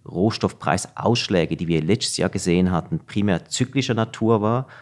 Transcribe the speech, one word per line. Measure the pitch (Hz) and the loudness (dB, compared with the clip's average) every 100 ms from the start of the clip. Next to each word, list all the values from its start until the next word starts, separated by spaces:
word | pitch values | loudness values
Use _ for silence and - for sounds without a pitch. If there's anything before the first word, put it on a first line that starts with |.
| - | -8
Rohstoffpreisausschläge, | 85 107 - 98 - - 87 - - 101 117 - 92 78 80 | 0 0 0 -4 -2 -2 -2 -2 -2 0 0 2 0 0 -2
die | 82 | 0
wir | 80 | 0
letztes | 78 117 - - | 2 0 -2 -2
Jahr | 90 | -2
gesehen | 92 90 87 92 | -2 2 2 4
hatten, | 85 - 80 | 0 -2 -6
primär | - 107 101 82 - | -6 -2 0 0 -2
zyklischer | - 123 139 131 | -4 -2 -2 0
Natur | 113 113 - 113 110 | 0 -2 0 2 4
war. | 107 123 131 - | 2 0 -4 -12